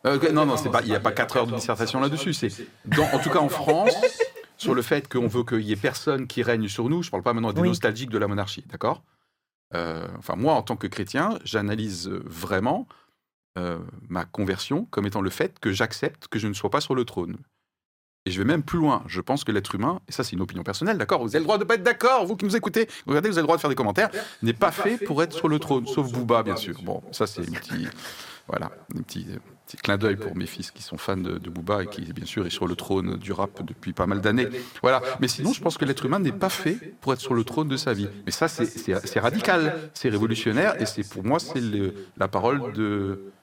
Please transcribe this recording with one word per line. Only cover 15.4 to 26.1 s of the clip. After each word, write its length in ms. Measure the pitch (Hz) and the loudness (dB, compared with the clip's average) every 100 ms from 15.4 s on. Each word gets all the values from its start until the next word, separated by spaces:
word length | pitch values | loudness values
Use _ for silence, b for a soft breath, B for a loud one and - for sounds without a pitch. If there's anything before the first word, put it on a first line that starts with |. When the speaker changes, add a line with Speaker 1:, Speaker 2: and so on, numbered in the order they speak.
| 185 _ | -2 _
Speaker 1:
que 120 | 110 | -2
j'accepte 560 | 95 113 - 139 - - | 0 -2 0 -6 -6 -6
que 100 | 110 | -4
je 80 | 110 | -2
ne 60 | |
sois 160 | 101 101 | -2 0
pas 100 | 143 | 0
sur 140 | - 131 | 0 -2
le 100 | 120 | 0
trône. 320 | - 87 92 - _ _ _ _ _ _ _ - | -4 -6 -8 -16 _ _ _ _ _ _ _ -4
Et 60 | |
je 60 | 90 | 0
vais 60 | 107 | 2
même 160 | 165 | 2
plus 140 | 143 170 | 2 2
loin. 240 | 151 123 - | 4 2 0
Je 120 | 92 | -6
pense 220 | - 139 | -2 -2
que 80 | - | 0
l'être 220 | 101 95 95 | 0 -2 -2
humain, 240 | 123 185 - | 0 -2 -6
et 40 | |
ça 120 | - | -4
c'est 100 | 120 90 | -4 -2
une 60 | |
opinion 220 | 92 92 | -4 -4
personnelle, 340 | - - 185 202 | -6 -2 0 0
d'accord ? 240 | 107 185 | 2 2
Vous 80 | 117 147 | 2 2
avez 40 | |
le 60 | 156 | 2
droit 120 | 208 | 2
de 60 | |
pas 120 | 196 226 | 2 4
être 80 | |
d'accord, 420 | 190 233 240 262 180 | 4 4 6 6 2
vous 100 | 214 | 0
qui 100 | 202 | 0
nous 100 | 220 | 0
écoutez, 320 | 185 220 220 B - | 2 2 0 B 0
regardez, 220 | 147 214 | 2 4
vous 60 | 170 | 2
avez 40 | |
le 60 | 151 | 4
droit 80 | 160 | 4
de 60 | |
faire 80 | 147 | 2
des 60 | 135 | 2
commentaires, 340 | 107 107 214 B B B | 2 2 0 B B B
n'est 100 | 113 | -2
pas 180 | 117 190 | 2 2
fait 260 | - 202 233 | 4 0 0
pour 180 | 202 147 | -2 0
être 100 | 165 | 0
sur 140 | 156 165 | 2 2
le 100 | 151 | 2
trône, 260 | - 135 117 | 2 0 2
sauf 240 | - 131 | 0 0